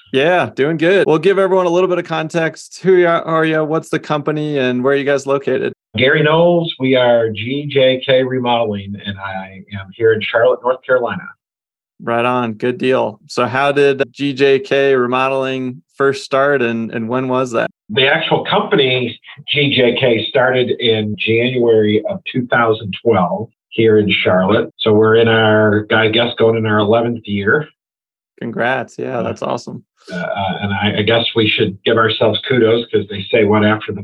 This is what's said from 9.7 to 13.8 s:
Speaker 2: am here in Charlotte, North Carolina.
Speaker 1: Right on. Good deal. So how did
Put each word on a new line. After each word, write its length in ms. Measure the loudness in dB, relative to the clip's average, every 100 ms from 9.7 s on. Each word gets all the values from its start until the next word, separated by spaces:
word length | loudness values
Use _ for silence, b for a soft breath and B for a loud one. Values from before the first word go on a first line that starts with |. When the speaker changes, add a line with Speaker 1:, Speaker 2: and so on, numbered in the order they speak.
| -14
Speaker 2:
am 100 | -14
here 200 | 0 0
in 80 | 2
Charlotte, 380 | -2 0 2 0
North 180 | -2 -4
Carolina. 400 | -2 -2 0 -6 -12 -20 _ _ _ _ _ _
Speaker 1:
Right 240 | -4 -2 0
on. 300 | -2 -4 -4
Good 220 | -4 -2
deal. 440 | 0 0 -2 -8 _
So 180 | -4 -2
how 260 | 0 0
did 320 | 2